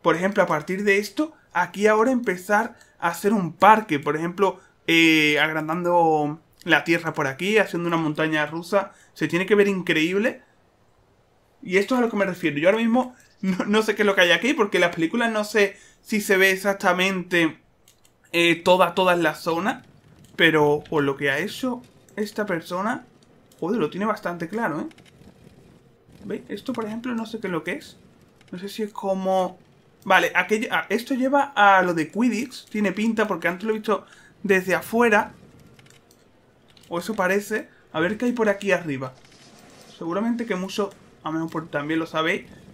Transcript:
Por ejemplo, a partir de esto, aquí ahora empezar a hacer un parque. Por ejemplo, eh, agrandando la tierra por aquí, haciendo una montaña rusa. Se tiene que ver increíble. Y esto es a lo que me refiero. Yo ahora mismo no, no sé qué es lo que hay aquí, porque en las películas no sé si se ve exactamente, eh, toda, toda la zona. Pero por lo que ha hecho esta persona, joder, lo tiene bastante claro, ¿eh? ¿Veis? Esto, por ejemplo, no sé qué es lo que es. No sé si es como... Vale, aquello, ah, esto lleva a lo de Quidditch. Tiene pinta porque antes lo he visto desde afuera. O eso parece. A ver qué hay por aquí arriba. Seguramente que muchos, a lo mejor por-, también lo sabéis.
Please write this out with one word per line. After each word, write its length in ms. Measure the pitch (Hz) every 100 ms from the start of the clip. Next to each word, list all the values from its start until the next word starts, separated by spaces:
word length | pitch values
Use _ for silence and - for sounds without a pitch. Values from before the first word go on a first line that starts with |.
Por 140 | 170 160
ejemplo, 260 | 190 202
a 40 | 180
partir 360 | 156 147 185
de 160 | 208 196
esto, 340 | 202 - 311 - _
aquí 340 | 170 175 185 208
ahora 240 | 214 226
empezar 680 | 262 - 180 180 208 233 - _ _
a 100 | 170
hacer 240 | 170 202
un 200 | 214 175
parque. 460 | - 196 220 220 147
Por 180 | 143 151
ejemplo, 440 | 165 180 190 180 _ _ -
eh, 520 | 165 165 156 151 147
agrandando 1000 | 151 160 156 165 175 175 165 156 147 156 _ _
la 200 | - 151
tierra 280 | 143 165 165
por 140 | 156 143
aquí, 320 | 131 180 214
haciendo 280 | 185 175 170
una 80 | 165
montaña 500 | 160 151 156 156 151
rusa. 460 | 165 175 202 190 - _
Se 160 | - 160
tiene 180 | 170 185
que 80 |
ver 140 | 208 202
increíble. 760 | 190 180 160 160 190 233 - _ _ _ _ _ _ _ _ _ _ _ _
Y 140 | - 185
esto 180 | 202
es 60 | 254
a 20 |
lo 80 | 233
que 60 | 214
me 80 |
refiero. 340 | 190 180 160 147
Yo 100 | 165
ahora 100 | 220
mismo 360 | 226 233 254 - _ _
no, 240 | 190 185 -
no 160 | 214
sé 120 | 220
qué 80 | 208
es 40 | 208
lo 80 |
que 80 | 190
hay 100 | 180
aquí, 220 | 170 233
porque 240 | 302 214 185
en 40 |
las 120 | 175
películas 360 | 170 165 233 233
no 140 | 220
sé 320 | 208 220 202 - - _
si 180 | - 220
se 160 | 208 196
ve 140 | 190
exactamente, 1080 | 190 196 196 196 180 185 190 180 175 160 - _ _ _ _ _ _ _
eh, 240 | 170 170 165
toda, 380 | 175 185 175
toda 220 | 170 185 175
la 180 | 160
zona. 500 | 151 - 165 196 262 - _ _ - - -
Pero 460 | 170 156 147 147 -
por 140 | 160
lo 120 | 139 139
que 140 | 143
ha 80 | 139
hecho 420 | 185 - 262 240 - _ _ -
esta 280 | 208 -
persona, 640 | 202 170 160 180 202 277 - _ _ _ _ _
joder, 180 | 160 226
lo 100 | 151
tiene 160 | 170
bastante 440 | 214 214 185 175 165
claro, 320 | 202 226 -
¿eh? 60 | - - - _ - _ - - - - _ _ _ -
¿Veis? 180 | 208 208 -
Esto, 240 | 208 -
por 120 | 240
ejemplo, 300 | 220 226 247
no 100 | 233
sé 160 | 220 214
qué 60 | 196
es 60 |
lo 120 | 170
que 80 | 170
es. 240 | 240 - - - _ _ _ _
No 80 | 180
sé 100 | 196
si 140 | 202
es 100 | 214
como... 640 | - 196 190 190 190 180 - _ _ _ _
Vale, 280 | - 185 170
aquello, 340 | 175 185 214 214
ah, 160 | 175 -
esto 240 | 202 233
lleva 380 | 262 262 285 277
a 280 | - 202 196
lo 120 | 180
de 160 | 170 151
Quidditch. 560 | 196 247 208 247 - -
Tiene 260 | 214 208
pinta 340 | 185 220 214 208
porque 220 | 175 170
antes 160 | 180
lo 60 | 220
he 80 | 220
visto 260 | 220 196 - - - _
desde 320 | 190 190 185
afuera. 580 | 170 - 226 240 208 - - - - - - - - _ _ _ _ _ _ _ _ -
O 100 | 170
eso 160 | 175
parece. 540 | 208 180 196 202 214 311 _ _
A 80 | 156
ver 180 | 170 214
qué 80 | 247
hay 60 |
por 180 | 240 214
aquí 220 | 202 202
arriba. 420 | 175 170 135 127 - - - - - - - - -
Seguramente 480 | 170 180 233 233
que 100 | 226
muchos, 360 | 185 190 - 196 - - -
a 60 | 156
lo 60 |
mejor 160 | 160 160
por-, 180 | 165 156
también 300 | 147 147 160
lo 60 | 165
sabéis. 400 | 156 160 208 - - -